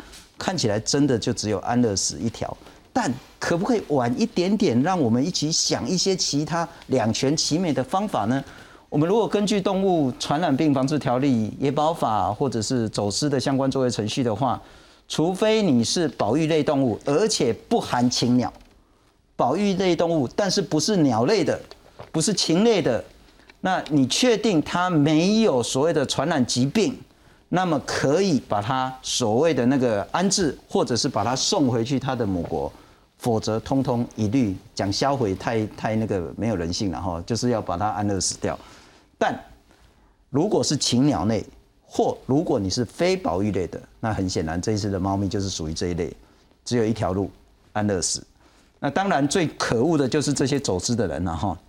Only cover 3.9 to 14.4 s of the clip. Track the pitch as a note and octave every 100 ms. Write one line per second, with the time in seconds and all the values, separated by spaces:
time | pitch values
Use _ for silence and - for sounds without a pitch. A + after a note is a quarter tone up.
3.9 | C#3+ A#2+ B3 A3 - F3+ G#3 F#3 A#2 D#3
4.9 | F#3 A#2+ A#2+ C#3+ - D3+ E3 - B2 A#2
5.9 | F3+ G3+ F#3 - C#3+ D3+ E3+ E3+ - -
6.9 | C3 A2 G#2+ C3+ D3+ - D#3 F3+ C3 B2
7.9 | F#3+ G#3+ A#2+ G#2 C3+ - - - - -
8.9 | D3 E3 A3 F#3+ G#3 G3+ G#3 G3+ F#3+ G3
9.9 | E3+ C3+ - - C#3+ F3 C3+ D#3 C3+ C3
10.9 | C#3 C3+ B2 C#3 A#2 G#2 - C#3 C#3 D3+
11.9 | E3 B2+ G#2+ F#2 G#2+ C#3 A2+ G#2 B2+ A2
12.9 | - G#2 - D3 C3+ C#3+ C3 C3+ C3+ B2+
13.9 | A#2 G#2+ - A#2+ G2+